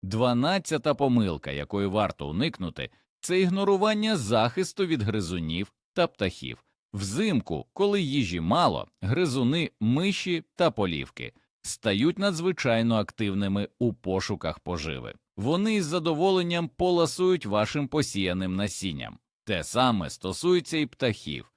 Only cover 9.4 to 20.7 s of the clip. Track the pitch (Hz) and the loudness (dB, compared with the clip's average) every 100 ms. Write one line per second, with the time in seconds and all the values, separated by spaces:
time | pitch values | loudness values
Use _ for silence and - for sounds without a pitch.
9.4 | 120 160 160 _ 110 131 190 190 190 170 | 2 0 -2 _ 2 2 2 0 -2 -4
10.4 | - - 170 - 98 80 65 - 60 _ | -6 0 0 2 -2 -2 -8 -10 -14 _
11.4 | _ _ - - 113 101 143 180 202 165 | _ _ -12 -4 0 2 2 2 -2 0
12.4 | 175 185 135 113 117 113 101 - 107 98 | -2 -2 2 2 4 2 0 -2 -2 0
13.4 | 98 101 104 _ 123 - 92 92 - 98 | 0 0 -2 _ -2 -2 -2 -2 -2 -4
14.4 | 80 78 - 85 78 65 58 - _ - | -4 -6 -6 -6 -4 -8 -10 -16 _ -6
15.4 | 107 175 214 214 160 175 160 151 185 190 | -2 0 2 0 0 -2 -2 0 2 2
16.4 | 175 170 165 _ 180 175 165 - 185 180 | 0 -2 -4 _ 2 4 2 2 2 2
17.4 | 107 104 107 147 143 151 139 101 95 90 | 2 0 2 0 0 0 0 0 0 0
18.4 | 95 92 101 - 95 71 57 50 _ _ | 0 0 -2 -4 -6 -6 -10 -14 _ _
19.4 | - 92 73 120 127 107 78 - 92 90 | -4 -4 -2 2 4 2 -2 -6 -6 -2
20.4 | 170 180 - | 2 2 2